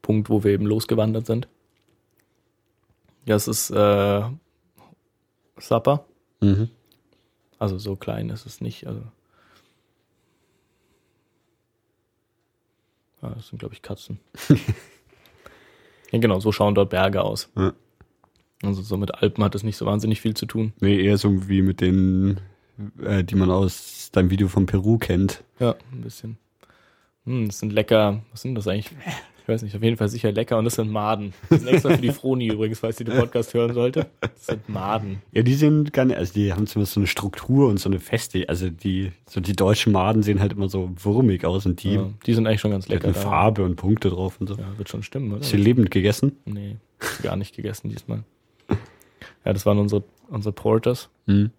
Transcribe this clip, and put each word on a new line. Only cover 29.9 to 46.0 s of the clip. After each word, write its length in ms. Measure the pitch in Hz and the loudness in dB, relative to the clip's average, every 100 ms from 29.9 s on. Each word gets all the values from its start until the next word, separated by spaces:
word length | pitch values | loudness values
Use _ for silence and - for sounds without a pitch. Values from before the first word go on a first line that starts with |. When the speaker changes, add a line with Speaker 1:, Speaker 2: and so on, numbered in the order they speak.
| 113 | 2
Speaker 1:
Fall 100 | 104 | -2
sicher 240 | 113 110 | 0 -2
lecker 260 | 101 117 117 | -2 0 0
und 60 | |
das 120 | 117 - | 0 -2
sind 140 | 107 | -4
Maden. 440 | 107 104 107 101 - - | -2 -2 -2 -6 -12 2
Das 100 | 160 | 2
sind 80 | 123 | 6
extra 220 | 143 139 151 | 2 4 2
für 60 | |
die 120 | 123 | 2
Froni 340 | 143 131 127 117 | -2 -2 0 0
übrigens, 320 | 107 110 110 | 0 -2 -2
falls 180 | 113 113 | -6 -4
ihr 40 | 117 | 0
den 120 | 123 | 0
Podcast 360 | 120 123 110 | 2 0 0
hören 200 | 120 117 | 0 0
sollte. 320 | 120 123 147 156 _ | 0 0 0 -4 _
Das 240 | 120 _ - | -10 _ -8
sind 240 | 110 - | -8 -6
Maden. 520 | 101 95 110 101 98 - | -6 -2 -4 -4 -10 -2
Speaker 2:
Ja, 100 | 113 | 2
die 100 | 120 | 2
sehen 380 | 139 151 151 147 | 4 4 4 2
gar 140 | 139 127 | 2 2
nicht, 100 | - | 2
also 180 | 87 | -2
die 200 | 104 101 | 0 0
haben 120 | 90 107 | 0 -2
zumindest 280 | 107 101 | -2 0
so 80 | - | 0
eine 60 | 98 | 0
Struktur 600 | - 101 - - 131 135 | -2 -6 -8 0 4 4
und 100 | 98 | 2
so 120 | 95 | -2
eine 100 | 95 | -4
feste, 480 | - 117 - 95 - | -2 -4 -2 -4 -2
also 220 | 87 90 | -4 -4
die, 420 | 82 98 92 95 - _ | -4 -4 -2 -4 -10 _
so 140 | - | -6
die 100 | 90 | -4
deutschen 380 | 95 98 107 113 | 2 2 4 4
Maden 320 | 98 95 110 | 2 4 2
sehen 160 | 104 101 | 2 2
halt 140 | 101 | 0
immer 160 | 104 95 | 0 -4
so 220 | 98 90 87 | -4 -6 -4
wurmig 480 | 101 110 127 92 | 0 4 4 2
aus 220 | 82 95 98 | 0 0 -2
und 180 | 87 | -2
die 120 | 95 101 | 0 -2
Speaker 1:
Ja, 140 | 98 107 - | -2 -6 0
die 80 | |
sind 140 | 117 110 | 2 2
eigentlich 140 | 107 | 0
schon 100 | 107 | 0
ganz 140 | 98 95 | -2 -2
Speaker 2:
die 100 | 101 | -2
hat 80 | |
Speaker 1:
lecker, 60 | 98 | 0
Speaker 2:
eine 80 | 92 | -2
Speaker 1:
ja. 40 | 101 | 0
Speaker 2:
Farbe 360 | 80 104 104 92 | 2 2 2 0
und 100 | 85 | 0
Punkte 360 | 95 107 98 | 0 0 0
drauf 280 | 90 95 - | -2 -6 -6
und 80 | 98 | -8
so. 80 | 104 | -8
Speaker 1:
Ja, 220 | 98 101 | -10 -12
wird 100 | 101 | -10
schon 160 | 110 | -10
stimmen, 260 | 104 135 120 | -10 -8 -6
oder? 80 | 101 | -6
Speaker 2:
Hast 100 | 135 | 0
du 60 | 104 | 4
lebend 340 | 101 123 101 | 4 6 4
gegessen? 460 | 101 | 4